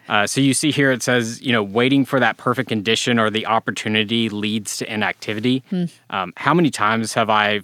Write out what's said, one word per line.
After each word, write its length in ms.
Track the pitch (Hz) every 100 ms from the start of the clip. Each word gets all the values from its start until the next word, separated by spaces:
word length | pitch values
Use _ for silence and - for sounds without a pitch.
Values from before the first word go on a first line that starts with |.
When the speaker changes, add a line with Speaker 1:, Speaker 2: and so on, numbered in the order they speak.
| -
Speaker 1:
Uh, 180 | 107 101
so 140 | 135
you 120 | 139
see 160 | 123 156
here 200 | 135 139
it 100 | 123
says, 380 | - 123 113 117
you 80 | 127
know, 100 | 117
"Waiting 420 | 101 104 127 139
for 160 | 127 135
that 160 | 117 -
perfect 320 | 127 123 120
condition 500 | 110 104 113 123 117
or 120 | 107
the 160 | 107 95
opportunity 840 | 113 - 104 113 107 104 117 113
leads 480 | 104 107 110 101 -
to 120 | -
inactivity." 720 | 107 98 - - 104 120 131 -
Speaker 2:
Hmm. 140 | 180 175 - -
Speaker 1:
Um, 220 | 98 92 -
how 160 | 139
many 180 | 170 151
times 440 | - 104 113 110
have 160 | 123 110
I 300 | 107 104 104